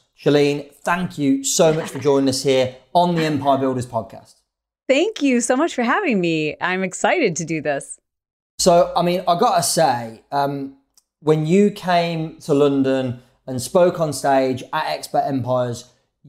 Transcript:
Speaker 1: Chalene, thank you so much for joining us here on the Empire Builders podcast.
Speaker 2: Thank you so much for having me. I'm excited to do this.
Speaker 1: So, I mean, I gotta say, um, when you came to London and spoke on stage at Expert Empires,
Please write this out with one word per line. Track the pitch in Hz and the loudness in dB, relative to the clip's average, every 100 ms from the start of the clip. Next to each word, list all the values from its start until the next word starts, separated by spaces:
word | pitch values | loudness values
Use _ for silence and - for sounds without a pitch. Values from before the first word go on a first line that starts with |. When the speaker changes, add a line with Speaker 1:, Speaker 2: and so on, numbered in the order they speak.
| _ _ | _ _
Speaker 1:
Chalene, | 147 147 143 147 - _ | 2 4 2 0 -8 _
thank | 185 175 180 - | -4 -2 -4 -2
you | 139 135 | 0 0
so | 135 - 165 | 0 2 2
much | 156 - | 2 -4
for | 139 | -4
joining | 143 139 135 | 0 2 2
us | 127 | 0
here | 143 131 127 - _ 175 | 0 2 0 -6 _ 0
on | 175 | 2
the | 165 | 0
Empire | 156 143 139 131 | -2 -2 0 0
Builders | 135 127 123 | 0 -4 -4
podcast. | 113 - 101 - _ _ _ _ _ - | -6 -8 -14 -20 _ _ _ _ _ 0
Speaker 2:
Thank | 269 427 - | 2 0 0
you | 277 240 | 0 2
so | 233 262 | 2 0
much | - - | 0 -2
for | |
having | 233 349 359 202 | -2 0 0 0
me. | 170 160 151 - | 0 0 -2 -4
I'm | 170 185 | -4 -4
excited | 185 - 220 349 240 156 | -4 -2 -2 0 0 -2
to | 160 | -6
do | 160 | -6
this. | 151 139 - - _ _ _ _ _ - | -4 -6 -8 -20 _ _ _ _ _ -2
Speaker 1:
So, | 185 175 180 175 | 4 4 4 0
I | |
mean, | 175 180 175 | 0 0 0
I | 170 | 0
gotta | 233 180 | 2 0
say, | - 175 147 120 113 107 - | 0 2 2 0 -6 -14 -8
um, | 143 143 139 135 - _ _ _ _ | -4 -2 -4 -10 -14 _ _ _ _
when | 147 156 156 | 0 2 4
you | 190 208 | 4 4
came | 202 185 175 170 165 160 - | 2 0 0 0 -4 -6 -8
to | - 143 | 0 2
London | 143 139 131 131 127 120 - _ - | 4 4 2 0 -2 -6 -14 _ -10
and | 127 | -8
spoke | - 185 175 175 | 0 2 2 2
on | 156 | -4
stage | 139 143 135 131 127 - | -2 0 2 2 -2 -6
at | 156 147 | -6 -6
Expert | 147 - 147 143 | -8 -6 -6 -4
Empires, | 135 123 127 123 117 - _ _ _ | -4 -2 -2 -2 -6 -14 _ _ _